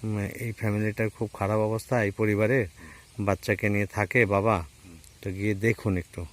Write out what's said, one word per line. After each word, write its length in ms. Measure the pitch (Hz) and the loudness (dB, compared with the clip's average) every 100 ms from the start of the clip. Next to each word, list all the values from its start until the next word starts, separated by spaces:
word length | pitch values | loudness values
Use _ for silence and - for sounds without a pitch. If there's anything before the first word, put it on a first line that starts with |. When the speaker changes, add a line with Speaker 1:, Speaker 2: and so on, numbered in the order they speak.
Speaker 1:
উম, 140 | 110 107 | -4 -4
এই 340 | 98 - 120 | -4 -6 -8
ফ্যামিলিটার 580 | 104 110 104 107 104 110 | -4 -2 0 -2 -2 -4
খুব 200 | - 110 | -2 -8
খারাপ 240 | - 98 107 | -2 0 2
অবস্থা, 460 | 107 110 - 123 | 0 -2 0 0
এই 60 | 101 | 0
পরিবারে 540 | 101 107 104 107 131 | 2 2 4 4 2
Speaker 2:
হুম। 600 | 95 - 80 - - - | 0 -6 -20 -20 -18 -4
Speaker 1:
বাচ্চাকে 440 | 104 95 - 101 107 | -2 0 0 0 2
নিয়ে 180 | 101 101 | 0 0
থাকে 400 | - 101 127 110 | -2 2 4 4
বাবা, 320 | 101 107 101 | 4 2 0
Speaker 2:
হুম। 380 | 78 - 90 82 - - | -2 -14 -20 -20 -20 -12
Speaker 1:
তো 80 | 101 | -10
গিয়ে 240 | 92 104 | -2 -2
দেখুন 420 | 98 113 107 110 90 | 0 0 0 0 -2
একটু। 300 | - - 87 | -4 -12 -12